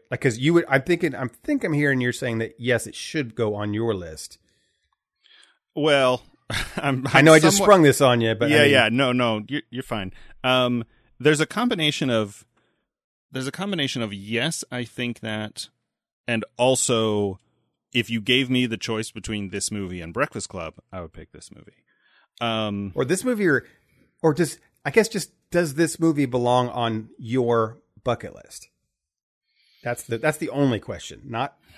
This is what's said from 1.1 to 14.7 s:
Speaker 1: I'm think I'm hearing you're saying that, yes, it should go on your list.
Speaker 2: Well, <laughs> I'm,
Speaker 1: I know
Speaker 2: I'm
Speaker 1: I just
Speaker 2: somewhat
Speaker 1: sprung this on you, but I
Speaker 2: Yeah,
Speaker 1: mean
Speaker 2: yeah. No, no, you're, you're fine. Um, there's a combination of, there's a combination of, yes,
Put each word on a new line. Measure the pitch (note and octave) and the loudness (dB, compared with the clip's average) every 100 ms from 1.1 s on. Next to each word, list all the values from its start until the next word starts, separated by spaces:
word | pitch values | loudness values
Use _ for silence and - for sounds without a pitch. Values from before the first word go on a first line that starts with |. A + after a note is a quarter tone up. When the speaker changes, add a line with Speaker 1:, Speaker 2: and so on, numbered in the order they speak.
Speaker 1:
I'm | C3 B2+ | -4 -8
think | - - C#4+ | -8 -4 -2
I'm | G3+ | -2
hearing | D3 D3 C3 | 0 0 0
you're | B2 | 0
saying | A#2+ B2+ A2+ | -2 -4 -4
that, | A2+ - | -6 -4
yes, | A#2+ A#2+ - | 0 0 -2
it | |
should | - - D#3+ B2 | -12 -8 -6 -6
go | A2 A2 | -4 -4
on | G#2 G#2 | -2 -4
your | G#2 A#2 | -2 -2
list. | G2 E2+ D#2 - - _ _ _ _ _ _ _ _ _ _ _ _ _ | -4 -6 -14 -18 -20 _ _ _ _ _ _ _ _ _ _ _ _ _
Speaker 2:
Well, | - D3+ C#3 B2+ B2 - _ | -2 2 4 4 2 -4 _
<laughs> | - - - - | -10 -8 -8 -6
I'm, | C#3+ C3 B2+ | -4 -2 2
Speaker 1:
I | C3+ | 6
know | D3+ | 8
Speaker 2:
I'm | D#3+ | 8
Speaker 1:
I | |
just | - G3+ | 8 4
Speaker 2:
somewhat | G3 | 6
Speaker 1:
sprung | G3 | 8
this | D3+ B2+ | 8 6
on | C#3 A#2+ | 4 4
you, | A2+ | 2
but | G#2+ A#2 | 0 2
I | |
Speaker 2:
Yeah, | D3+ | 4
Speaker 1:
mean | C#3+ | 6
Speaker 2:
yeah. | C#3 A2 | 6 4
No, | A#2+ C3+ | 2 2
no, | B2 A#2+ A2 G#2 | 2 0 -2 -6
you're, | C#3+ - | -10 -10
you're | A#2+ | -12
fine. | - A2 F#2 - - - | -8 -8 -8 -12 -20 -6
Um, | C3 B2+ B2 A#2+ A2 _ _ - | 0 2 2 -2 -6 _ _ 0
there's | C3+ D3+ | 2 2
a | D#3 | 0
combination | - B3 G#3+ D3+ - C3+ | -2 -2 0 0 0 0
of, | A2+ G#2 - _ _ _ _ _ _ _ _ _ | 0 -2 -8 _ _ _ _ _ _ _ _ _
there's | C3 C3 | -10 -8
a | |
combination | D3+ G3+ F#3+ C3+ B2+ | -8 -6 -2 -4 -4
of, | A2 | -6
yes, | G2+ G2+ A2+ C#3+ - - | -8 -6 -4 -4 -6 -10